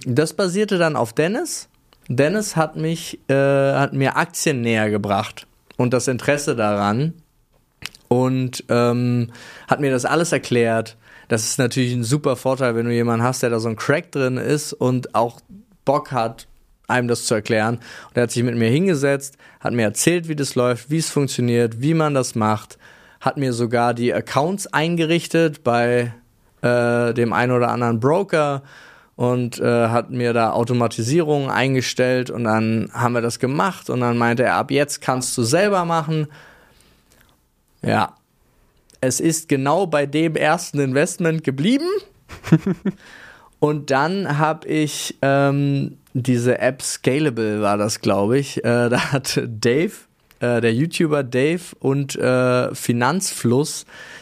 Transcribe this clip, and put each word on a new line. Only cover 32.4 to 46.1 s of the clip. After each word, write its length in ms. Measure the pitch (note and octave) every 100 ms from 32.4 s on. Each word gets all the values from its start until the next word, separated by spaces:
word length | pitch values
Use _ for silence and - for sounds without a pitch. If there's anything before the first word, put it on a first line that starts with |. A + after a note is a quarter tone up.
| A#2
dann 440 | A2 A2 A2+ -
haben 220 | A#2 B2 A#2+
wir 60 |
das 180 | A#2 -
gemacht 500 | B2+ D3 F#3+ F3+ -
und 100 | B2+
dann 180 | A#2+ A#2+
meinte 260 | A#2 A#2+
er, 120 | A#2 F2+
„Ab 160 | B2+
jetzt 300 | C#3 C#3+ -
kannst 360 | - C3 B2+ -
du 60 |
selber 400 | A#2 D#3+ G#3 F#3+
machen.“ 440 | E3+ E3 D3+ D#3 D3 - - - - _ _ _ _ _ _ _ _ _ _ _
Ja, 340 | - A2 G2+ - _ _ _ _ _ _ _ _
es 180 | C3 B2+
ist 300 | E3 D#3+ -
genau 380 | C#3 C3+ E3 F#3+
bei 180 | D3+ C#3+
dem 320 | D3 E3 D#3
ersten 420 | D3 E3+ - C#3+
Investment 640 | C3+ C3 F3+ - E3+ D#3+
geblieben. 460 | D3+ C3+ E3+ C#4 E4+ G4+ - _ - - -
<laughs> 1080 | D#3+ - F3 G3+ - - - - - - -
Und 300 | D3 D3+ C#3+
dann 480 | C3+ D3+ G3 E3 D3
hab 280 | D#3 D#3+ -
ich, 520 | D#3 D3+ - - -
ähm, 760 | C3+ C#3 C#3 C#3+ C#3+ C#3 C#3 - _